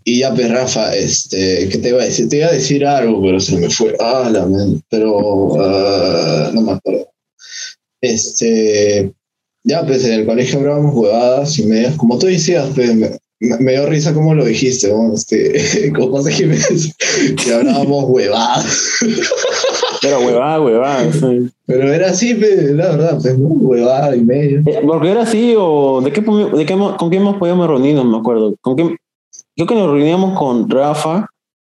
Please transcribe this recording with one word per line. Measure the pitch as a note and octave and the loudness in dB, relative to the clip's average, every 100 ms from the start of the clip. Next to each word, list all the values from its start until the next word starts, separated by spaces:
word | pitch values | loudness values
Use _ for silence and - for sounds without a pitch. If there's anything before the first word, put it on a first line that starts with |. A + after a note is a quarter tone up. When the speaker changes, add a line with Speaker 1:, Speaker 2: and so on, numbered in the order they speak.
Speaker 1:
y | A2+ B2 | -2 -2
ya, | C3 | 0
pues, | A#2 A#2 | -2 0
Rafa, | A#2+ B2+ A#2 G#2 | -2 -2 -4 -2
este, | G2 - - - F#2+ F#2+ F2+ F#2+ | -2 -4 -4 -6 -4 -2 -2 -2
¿qué | A2 | -2
te | B2 | 0
iba | B2+ | 0
a | B2 | 0
decir? | - A2+ | -2 -2
Te | C#3+ | 0
iba | E3 | 0
a | |
decir | D3+ - C#3+ C#3+ | 0 0 0 0
algo, | C#3 A#2 G#2 | 0 0 0
pero | F#2+ F#2 | 0 0
se | - F2+ | 0 -2
me | E2+ | -2
fue. | - A2 - | 0 -2 0
Ah, | A2+ C3 A#2+ | -2 0 0
la | G#2 F2+ | 0 0
men-, | G2 G2 - - | 0 0 -2 -2
pero, | A2 A2 G#2 G#2 G2 G2 - | -2 0 0 0 0 0 0
ah, | F#2+ F#2+ G2 G2 F#2 E2+ D#2 D#2+ D2 | 0 0 0 0 0 -2 -2 -2 -2
no | A2+ | 0
me | - | -2
acuerdo. | - - - - _ _ _ - - - - _ - | -2 -4 -6 -8 _ _ _ -18 -16 -16 -18 _ -6
Este, | B2 A2+ - - A#2 A2+ G#2+ G#2 G#2 G2+ G2 - _ _ _ _ | -4 -2 -4 -4 0 2 2 2 2 0 -2 -8 _ _ _ _
ya, | A#2+ E3 D3+ | -4 -2 0
pues, | B2+ | 0
en | B2 A2 | 0 0
el | G#2+ | 0
colegio | A#2 B2+ C#3 | -2 0 0
hablábamos | C#3+ D3 D3 | 0 0 0
huevadas | B2 G#2 A#2 B2 C3+ D3 - | 2 2 2 2 0 -2 -2
y | G#2+ | 0
medias. | A2 B2+ D#3 | 0 0 0
Como | A2+ B2 | 0 2
tú | F#3 | 0
decías, | F3 D#3 E3+ C3 | 0 0 0 -2
pues, | C3+ A#2+ | 0 2
me, | A2 G#2+ - _ - | 2 0 -4 _ -6
me, | A#2+ A#2 | -2 0
me | C3 | 2
dio | C3 C#3+ | 2 0
risa | D#3 D#3 | 0 0
cómo | D#3 D#3 | 2 2
lo | D#3 | 2
dijiste, | A#2 A2+ B2+ B2+ G2+ | 0 0 0 0 0
¿no? | G#2+ A2+ | 0 0
Este, | A2+ - G#2+ G2 - - - D3+ | -2 -2 0 0 0 -2 -2 -2
<laughs> | - | 0
con | - | -2
José | C#3 C#3+ | 0 -2
Jiménez, | - D#3+ D#3 C5 - - - - G#4 C#4+ - | 0 0 0 0 0 -2 -6 -4 -2 -2 -2
que | B2 | -2
hablábamos | A#2 F3+ C#3 C#3 C#3+ B2+ | 0 0 0 0 0 0
huevadas. | B2+ G2+ A2 A#2 B2+ A2+ - - - A3+ F4 - C5+ B4+ - B4+ - B4 - | 0 0 0 0 -2 -2 -4 -4 -2 -2 -2 -2 -2 -4 -2 -4 -4 -6 -4
Speaker 2:
Pero | C#3 C#3 | -2 0
huevada, | B2 A#2+ D3 D#3 | 2 0 0 0
huevada, | C#3 A2+ C#3 C3+ - | 2 2 0 0 0
sí. | D3+ C3 B2 B2 _ - | 0 0 0 -2 _ -2
Speaker 1:
Pero | C3 C#3 | 0 2
era | E3 F#3 | 0 0
así, | F#3 A#3+ | 0 -2
pe, | G#3+ G#3+ F#3 C#3+ | 0 2 2 2
la | D3 F#3 | 0 0
verdad, | D3+ E3 C#3+ | 0 0 0
pues, | B2+ C3 | 0 0
¿no? | D3+ | 2
Huevada | D3+ C3 A#2+ A#2+ C3 C#3+ B2 | 2 2 2 2 2 0 2
y | |
media. | A#2 C#3 D3 C#3+ D3+ | 2 2 2 2 2
Speaker 2:
Eh, | - D3 | 2 0
porque | D#3+ E3 | 2 2
era | A3 | 0
así, | A3+ A3 A#3+ A3 | 0 2 2 2
o | F3 D3+ C#3 C3 | 2 2 2 2
¿de | C3+ | 0
qué | F3 | 0
po-, | A3 G#3 G3+ D3 | 0 2 2 0
de | D#3+ | 0
qué | F#3+ | 0
mo-, | G3+ F#3+ | 0 -2
con | E3+ | 0
quién | F#3 | 2
más | G3+ G3 | 0 0
podíamos | F3 F3+ E3 | 0 2 2
reunirnos? | C3+ C#3 D3 | 2 2 2
Me | B2 A2 | 2 0
acuerdo. | A#2+ A2+ G#2+ G2 | 0 0 0 -2
¿Con | B2+ C3+ | -2 0
quién? | E3+ E3+ _ _ _ - _ - | -2 -4 _ _ _ -20 _ -6
Creo | F3 | -2
que | |
nos | A#3 F3 | 0 2
reuníamos | C#3+ D3+ F3+ F#3+ F#3 | 2 2 2 0 0
con | C#3 A#2+ G#2 | 0 0 0
Rafa, | B2+ D3 D3 D#3 F3+ G#3+ _ _ _ | 0 0 -2 -2 -4 -4 _ _ _